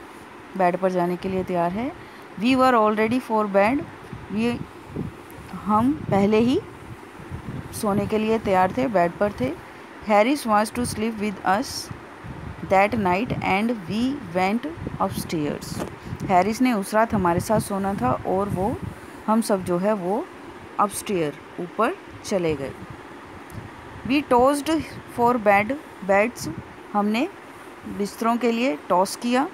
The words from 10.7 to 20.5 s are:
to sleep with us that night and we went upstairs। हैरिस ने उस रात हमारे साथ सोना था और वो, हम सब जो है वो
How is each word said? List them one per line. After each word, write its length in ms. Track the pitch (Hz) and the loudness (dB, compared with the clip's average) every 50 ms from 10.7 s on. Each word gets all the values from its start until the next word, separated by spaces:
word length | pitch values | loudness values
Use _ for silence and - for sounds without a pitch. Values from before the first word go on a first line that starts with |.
| - 240 | 0 -4
to 80 | 247 240 - | -4 -4 -2
sleep 260 | 214 214 226 226 214 | -2 -2 -2 -2 -2
with 260 | 202 214 190 - - | -2 -4 -4 -2 0
us 440 | - 190 202 285 - - - - - - - - - - - - - - - - - - - - - 196 | 0 2 2 0 -2 -6 -8 -10 -10 -12 -14 -14 -16 -18 -16 -14 -14 -14 -12 -12 -12 -12 -10 -2 2 4
that 220 | 190 196 208 240 | 4 4 4 2
night 400 | 226 202 180 180 190 240 - 147 - - | 2 2 2 2 0 0 -2 -4 -2 -2
and 320 | - 190 190 220 233 247 214 175 160 | 0 0 2 2 0 -2 -2 -4 -4
we 240 | 190 220 240 262 277 294 - 175 165 | -2 0 0 0 -2 -4 -6 -4 -2
went 300 | 180 185 190 208 240 - 302 339 - - - - - - | 0 2 2 2 0 -2 -6 -8 -8 -8 -8 -4 -2 -2
upstairs। 760 | 196 - - - - - 160 147 143 147 - - - - - - - - - - - - - - | -2 -2 -4 -6 -4 -2 -2 -2 -2 -2 -4 -6 -8 -8 -8 -8 -8 -10 -12 -12 -12 -10 -6 -2
हैरिस 380 | - 196 180 185 208 226 - 254 | 2 4 4 4 4 2 2 2
ने 100 | 254 240 | 2 2
उस 220 | 202 196 - 214 | 0 -2 0 2
रात 200 | 214 226 220 - | 2 2 4 2
हमारे 260 | 208 185 175 170 180 | 2 2 2 2 2
साथ 200 | 180 - 220 214 | 2 2 2 0
सोना 340 | - - 208 196 196 196 202 | 0 0 -2 -2 -2 -2 -2
था 180 | 196 240 254 - | 0 0 0 0
और 360 | - - - 180 190 202 202 | 0 -2 0 0 0 0 0
वो, 280 | 185 175 185 220 285 381 - - - - - - - - - | 0 0 0 -2 -2 -4 -6 -10 -12 -12 -16 -18 -18 -6 -2
हम 140 | - 214 226 | 2 2 2
सब 240 | 220 - 214 190 180 | 2 2 0 0 0
जो 140 | 180 175 175 | 0 0 2
है 140 | 185 208 220 | 2 2 0
वो 340 | 202 175 175 202 247 359 - - - - - | 0 0 -2 -2 -2 -4 -6 -10 -16 -16 -16